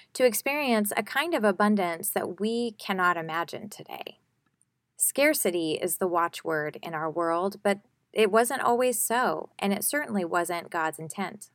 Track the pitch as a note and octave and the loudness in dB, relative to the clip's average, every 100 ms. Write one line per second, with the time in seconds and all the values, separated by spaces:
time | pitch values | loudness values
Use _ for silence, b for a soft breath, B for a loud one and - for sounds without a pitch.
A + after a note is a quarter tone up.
0 | B - B3+ G#3+ C#4 D4 C4+ A3+ G3+ - | B 2 2 2 -2 0 2 2 2 -2
1 | G#3 C#4 E4 D#4 G#3 F#3+ G#3 G#3 F3 E3 | -2 -2 0 2 4 4 4 4 0 -2
2 | - - - F3+ G#3+ A#3 A#3+ G#3+ - F#3+ | -4 -2 -4 -4 -2 -2 -4 -4 -4 2
3 | F3 E3+ E3 D#3+ E3 - G#3 - - - | 2 2 -2 -4 -4 -8 -12 -14 -14 -14
4 | - - _ _ _ _ _ _ _ - | -14 -18 _ _ _ _ _ _ _ -2
5 | - - D4 D4+ G3 F3 D#3+ D#3 F3+ - | 0 4 4 4 2 0 0 0 -2 -2
6 | F#3 E3+ E3+ - - D#3 D3+ - E3+ D#3+ | 0 2 0 -2 -2 -2 -2 -6 -8 -4
7 | D#3+ E3 E3 E3+ G3 - G3+ G3 _ _ | -4 0 0 0 -2 0 0 0 _ _
8 | _ G#3 G#3+ A3+ A#3+ C#4 A#3+ A#3+ B3+ A#3+ | _ 2 4 4 2 2 2 2 2 0
9 | - A#3 A3 D#3 - - G3 G3+ - D4 | 0 0 0 -2 -6 -2 0 0 0 -2
10 | D4 G3+ E3+ F3+ E3+ E3+ - E3+ D#3+ D#3 | -2 -2 0 0 0 -4 -4 -2 -2 -4
11 | D#3+ G#3 F#3 G#3 - | -8 -6 -8 -8 -20